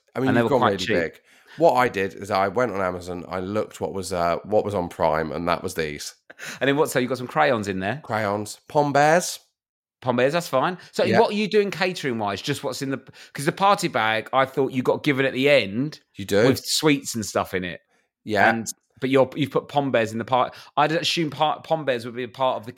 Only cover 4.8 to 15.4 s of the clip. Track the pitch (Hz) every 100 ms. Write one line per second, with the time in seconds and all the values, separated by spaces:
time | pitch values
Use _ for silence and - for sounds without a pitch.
4.8 | 85 - 85 78 80 71 85 82 92 85
5.8 | 78 73 - - _ - - - 131 139
6.8 | 143 139 127 123 123 160 151 117 101 95
7.8 | 95 135 - 110 107 104 104 - - 151
8.8 | 147 139 147 170 180 - _ _ _ _
9.8 | _ _ 127 120 131 170 165 131 151 180
10.8 | - - 214 - 233 208 214 214 202 160
11.8 | 185 185 143 113 101 101 - 139 135 127
12.8 | 135 135 - - - - 143 - 196 196
13.8 | 170 123 110 110 107 131 131 - 135 131
14.8 | 131 120 151 131 135 127